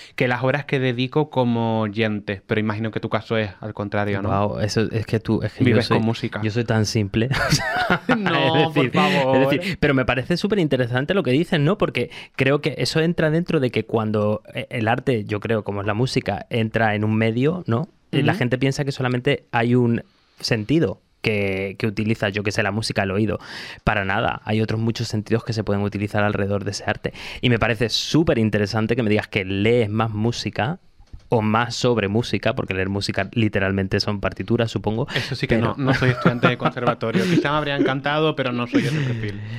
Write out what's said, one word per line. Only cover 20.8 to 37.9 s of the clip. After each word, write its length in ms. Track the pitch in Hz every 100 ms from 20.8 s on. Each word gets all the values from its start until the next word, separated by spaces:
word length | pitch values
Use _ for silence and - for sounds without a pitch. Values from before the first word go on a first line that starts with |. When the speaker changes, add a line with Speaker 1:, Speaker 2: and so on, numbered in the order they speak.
| 113 - _ _
Speaker 2:
que, 560 | 117 104 98 95 98 95
que 80 | 113
utiliza, 420 | 101 107 113 104
yo 120 | 104
qué 80 | 104
sé, 120 | 107
la 100 | 104
música, 300 | 107 - -
el 80 | 98
oído. 280 | 98 107 - - - - -
Para 200 | - 104
nada. 360 | 95 104 123 -
Hay 160 | - 110
otros 200 | 110 110
muchos 280 | 113 110 117
sentidos 360 | 107 - 110
que 80 | -
se 100 | 110
pueden 180 | 104 101
utilizar 420 | 101 98 104 104
alrededor 400 | 104 101 98 101
de 60 | 101
ese 120 | 101 -
arte. 260 | - - - - -
Y 100 | 127
me 80 | 117
parece 300 | 113 110 113
súper 480 | - - 147 170 117
interesante 580 | 110 104 101 110 110 120
que 60 |
me 80 | 107
digas 180 | 104 -
que 160 | 107
lees 440 | 92 98 107 120 104
más 200 | 110 113
música 680 | 104 117 - - - 113 180 - - - - -
o 60 | 117
más 340 | 107 110 117
sobre 340 | - 123 113 98
música, 460 | 110 - 101 113
porque 200 | 123 -
leer 160 | 95 95
música 400 | 98 101 98 98
literalmente 680 | 120 107 101 95 98 95 101
son 200 | 107 101
partituras, 500 | 95 - 95 117 117
supongo. 360 | 104 104 110 143
Speaker 1:
Eso 200 | 143 -
sí 120 | 127 -
que 80 |
Speaker 2:
Pero 140 | 113 113 117
Speaker 1:
no, 60 | 131
no 80 |
soy 160 | 131 127
estudiante 360 | 123 123 120 123
de 100 | 123
conservatorio. 640 | 127 127 120 117 113 185
Speaker 2:
<laughs> 60 | 185
Speaker 1:
Quizá 220 | 165 143
me 40 | 151
habría 200 | 143 139
encantado, 600 | 131